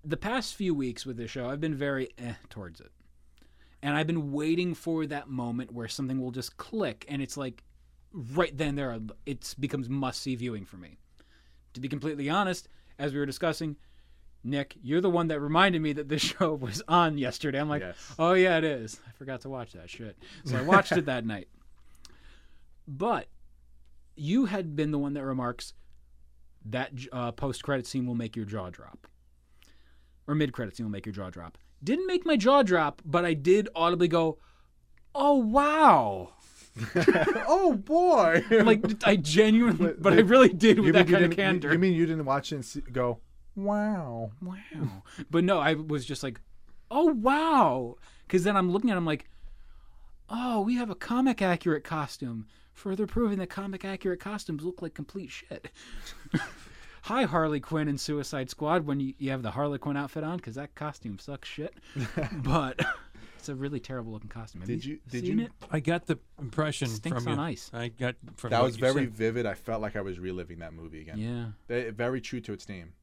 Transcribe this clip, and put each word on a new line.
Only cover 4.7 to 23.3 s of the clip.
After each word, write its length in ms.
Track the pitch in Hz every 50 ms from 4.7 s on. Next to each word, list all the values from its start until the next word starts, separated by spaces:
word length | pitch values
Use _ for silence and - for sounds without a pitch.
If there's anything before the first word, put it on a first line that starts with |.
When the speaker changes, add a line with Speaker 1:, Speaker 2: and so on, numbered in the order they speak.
| 165
Speaker 1:
for 320 | - - 170 165 160 156
that 240 | 139 151 143 143 139
moment 420 | 135 127 120 120 120 123 127 -
where 160 | 117 120 127
something 320 | 131 - - 139 127 131 131
will 120 | 127 127
just 260 | 120 127 - - -
click, 480 | - - - - 220 190 131 107 _ -
and 140 | - 143 139
it's 160 | 135 - -
like, 260 | 143 139 131 - - _ - _ - _ _ _ _ - _
right 440 | - 180 123 117 135 170 175 160 143
then 180 | 135 156 147 180
there, 220 | 190 143 127 117 113 110 110 - - -
it's 260 | 143 139 - - - -
becomes 360 | - 135 131 - 139 127 117
must-see 460 | 135 139 135 127 123 - - 139 127
viewing 300 | 117 120 123 113 104 92
for 120 | - 98
me. 200 | 90 87 76 - - - _ - - - _ _ _ _ - - - _ _ -
To 60 | 120
be 60 | 131 135
completely 400 | 147 139 139 156 151 143 139 143
honest, 380 | 160 196 202 185 175 - - - - - _ - -
as 160 | - 139 147 135
we 60 | 143
were 60 | 143
discussing, 480 | 139 131 - 185 165 - - 165 156 143 - - - - - - _ - _ - - - - -
Nick, 320 | 117 143 143 139 - - -
you're 200 | - 120 151 175
the 80 | 185 190
one 180 | 170 170 170
that 120 | 160 156 147
reminded 420 | 143 147 156 170 190 196 180 160
me 120 | 156 151 143
that 140 | 147 147 135
this 120 | 156 147
<laughs> 120 | - - -
show 200 | - 190 156 156
was 260 | 143 127 117 101 156 -
on 300 | - 165 175 170 160 151
yesterday. 420 | 143 131 127 - - - 147 131 139
I'm 100 | 147 151
like, 120 | 147 147
Speaker 2:
Yes. 340 | 92 90 90 - - - -
Speaker 1:
"Oh, 160 | - 160 170 185
yeah, 240 | 185 185 185 170
it 60 | 160 160
is. 360 | 156 143 123 113 110 - - -
I 40 | 117
forgot 300 | - _ 135 135 131 120
to 80 | - 135
watch 240 | 135 127 120 - -
that 160 | 87 85 87
shit." 280 | - - 113 107 95 - - - - - -
So 120 | 139 123
I 40 | 123
watched 320 | 131 156 190 196 190 - 160
it 120 | 175 151
that 200 | 143 131 123 113
<laughs> 80 | 110 107
night. 120 | 98 - _ - - - - - - - - - - - - - - - - - - - - - - - - - - -
But 400 | - 139 131 185 240 220 131 - -